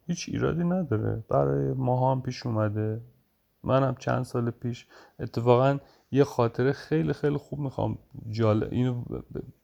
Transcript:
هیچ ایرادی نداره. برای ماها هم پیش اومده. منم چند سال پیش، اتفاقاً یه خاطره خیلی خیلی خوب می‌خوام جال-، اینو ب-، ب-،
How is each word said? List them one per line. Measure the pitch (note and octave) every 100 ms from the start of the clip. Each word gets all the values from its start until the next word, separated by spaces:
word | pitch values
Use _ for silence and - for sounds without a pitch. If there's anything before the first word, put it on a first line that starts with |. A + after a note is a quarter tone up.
| -
هیچ | F3 -
ایرادی | - C3 D#3
نداره. | F3 F#3 D3 G#2+ G#2+ A2 -
برای | C3+ C#3 C#3 C#3
ماها | C3 B2 B2+ C3
هم | C3
پیش | B2+ B2+ B2+
اومده. | A2 G#2+ G#2 G#2+ A2+ A#2+ _ _ _ _ _
منم | - C3 C3+
چند | A#2+ - B2
سال | B2+ B2 A#2
پیش، | - A#2+ A#2+ - - - -
اتفاقاً | C3 B2 A#2+ A#2+ C3+ C#3 - _ _
یه | C3
خاطره | C#3 - A#2 - C3
خیلی | C#3+ - D#3 D#3+
خیلی | C#3 D3 C#3+
خوب | - C#3+
می‌خوام | C#3 - A2 A2+ _ A#2 A2
جال-، | A2 A2 G#2+ -
اینو | A#2 B2+ A#2+
ب-، | -
ب-، | B1 - - - -